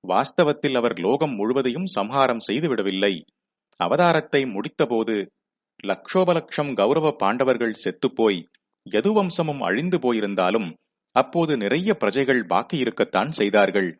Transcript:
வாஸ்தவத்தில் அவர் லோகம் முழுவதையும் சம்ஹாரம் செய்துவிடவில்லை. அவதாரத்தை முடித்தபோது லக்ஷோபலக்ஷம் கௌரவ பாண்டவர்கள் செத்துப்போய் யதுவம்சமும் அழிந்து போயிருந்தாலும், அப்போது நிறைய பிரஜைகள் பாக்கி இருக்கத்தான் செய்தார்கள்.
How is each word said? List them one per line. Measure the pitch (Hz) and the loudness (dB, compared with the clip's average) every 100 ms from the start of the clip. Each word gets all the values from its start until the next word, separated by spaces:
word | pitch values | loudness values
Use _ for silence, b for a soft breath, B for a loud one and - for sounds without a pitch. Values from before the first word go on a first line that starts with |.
வாஸ்தவத்தில் | 92 92 135 - 160 147 143 127 | 0 0 0 2 2 2 -2 0
அவர் | 117 90 | 0 -2
லோகம் | 87 139 156 | 0 0 0
முழுவதையும் | 113 107 127 127 127 185 | -2 0 0 -2 -4 -4
சம்ஹாரம் | 113 101 135 131 117 - | -4 -2 2 2 0 -4
செய்துவிடவில்லை. | 113 165 113 98 95 101 87 - _ _ _ _ _ | -4 -2 -2 -2 0 0 0 -8 _ _ _ _ _
அவதாரத்தை | 87 147 175 160 151 143 131 | -2 2 4 2 0 -2 0
முடித்தபோது | 98 147 - 135 117 113 107 92 _ _ _ _ _ | -6 -8 -2 0 0 0 -4 -6 _ _ _ _ _
லக்ஷோபலக்ஷம் | 101 92 - 185 180 165 - - 147 | -6 -6 -2 0 2 0 -2 -6 -4
கௌரவ | 113 101 151 156 | 0 2 2 0
பாண்டவர்கள் | - 98 120 131 120 117 | 0 0 2 0 0 -2
செத்துப்போய் | 107 98 - 127 - 113 90 - _ _ _ - | -2 -6 -2 -4 2 2 0 -8 _ _ _ -4
யதுவம்சமும் | 104 196 214 190 170 160 143 | 0 2 2 0 -2 -4 -2
அழிந்து | 92 104 175 175 | -2 -2 -2 0
போயிருந்தாலும், | 127 113 104 95 90 110 90 78 _ _ _ - | 0 0 -2 0 0 0 -4 -10 _ _ _ 0
அப்போது | 135 170 165 135 | 0 0 0 0
நிறைய | 101 143 190 | 0 0 0
பிரஜைகள் | 202 104 123 135 127 92 | 0 0 0 0 0 2
பாக்கி | 87 120 160 | -2 -2 -2
இருக்கத்தான் | 120 - - 95 120 | -2 0 0 0 -2
செய்தார்கள். | 156 104 104 98 101 92 82 | 0 2 4 4 2 -2 -6